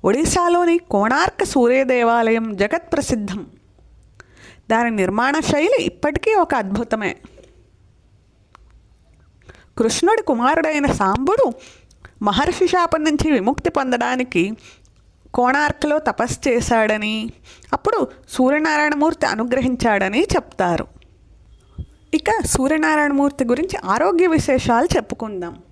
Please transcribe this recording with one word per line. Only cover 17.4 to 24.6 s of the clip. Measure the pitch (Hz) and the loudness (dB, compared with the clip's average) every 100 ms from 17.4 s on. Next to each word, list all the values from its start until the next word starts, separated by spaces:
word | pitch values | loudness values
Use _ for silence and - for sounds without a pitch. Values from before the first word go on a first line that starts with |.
| - - - | -20 -20 -8
అప్పుడు | - - 415 269 - - | -4 -2 -2 -4 -6 -16
సూర్యనారాయణమూర్తి | - 254 294 311 302 302 294 302 330 - | 0 2 2 0 0 0 2 0 0 -2
అనుగ్రహించాడని | 214 240 247 247 254 240 208 190 214 | -2 -2 0 -2 0 0 2 0 0
చెప్తారు. | 349 359 - - 180 170 - - - _ _ - - - _ - - - _ | 0 0 -2 -4 -2 -2 -4 -14 -20 _ _ -20 -20 -20 _ -16 -16 -16 _
ఇక | 311 - 440 - | -4 0 -2 0
సూర్యనారాయణమూర్తి | - 262 311 311 311 294 277 285 277 | 0 0 0 2 2 2 2 0 0
గురించి | 247 240 370 - | 0 0 -2 -6
ఆరోగ్య | 180 214 330 349 359 | -2 0 2 4 4
విశేషాలు | 320 - 262 | 2 2 0